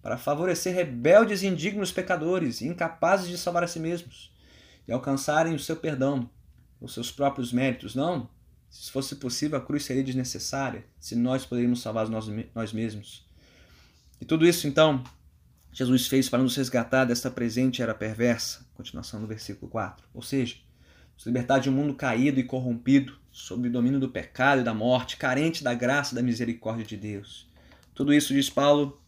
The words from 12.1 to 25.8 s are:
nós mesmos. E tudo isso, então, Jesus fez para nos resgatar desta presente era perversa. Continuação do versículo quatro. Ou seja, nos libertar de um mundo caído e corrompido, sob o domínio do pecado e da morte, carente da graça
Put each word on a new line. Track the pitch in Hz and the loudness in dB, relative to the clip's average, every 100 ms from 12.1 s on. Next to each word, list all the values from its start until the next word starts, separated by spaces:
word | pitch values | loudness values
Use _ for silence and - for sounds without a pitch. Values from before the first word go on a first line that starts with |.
| 113 107 104 113 | -4 -6 -8 -8
nós | 113 107 | -6 -6
mesmos. | 110 113 104 107 - _ - _ - - - - _ _ - | -4 -4 -6 -14 -20 _ -20 _ -20 -20 -20 -20 _ _ -20
E | |
tudo | - 165 165 | -2 4 6
isso, | 170 151 | 4 0
então, | 139 156 139 123 - - _ _ _ _ | 6 6 4 -4 -18 -20 _ _ _ _
Jesus | - 127 127 123 | -4 2 4 4
fez | 135 127 | 2 2
para | 123 | 2
nos | 131 127 | 0 0
resgatar | 123 123 120 131 | 0 -2 2 2
desta | 127 120 127 | 2 0 -2
presente | 120 117 117 131 123 | -4 -2 0 0 0
era | 117 | -4
perversa. | 110 107 110 120 113 - - - | -4 -6 0 2 2 -2 -10 -16
Continuação | - - 139 135 107 | -18 -14 -12 -10 -10
do | 107 | -10
versículo | 110 - 101 104 | -10 -10 -12 -8
quatro. | 113 98 - _ | -6 -6 -10 _
Ou | - | -16
seja, | - 139 123 - _ _ - - - | -4 -2 -2 -6 _ _ -20 -20 -20
nos | _ - | _ -4
libertar | 123 123 135 | -4 2 2
de | 139 | 2
um | |
mundo | 135 147 | 0 0
caído | 139 139 113 139 131 | -2 -2 2 2 2
e | |
corrompido, | 123 127 127 117 - 139 127 - _ | -2 -4 -2 -2 4 4 4 -10 _
sob | - - 98 123 | -20 -10 -4 -2
o | |
domínio | 123 120 139 | 2 2 2
do | 131 | -2
pecado | - - - 131 135 | -4 -8 0 4 4
e | |
da | 117 | 2
morte, | 107 117 127 120 - | 0 2 2 0 -4
carente | 139 131 160 160 | -2 0 0 0
da | 131 | -4
graça | 120 | -2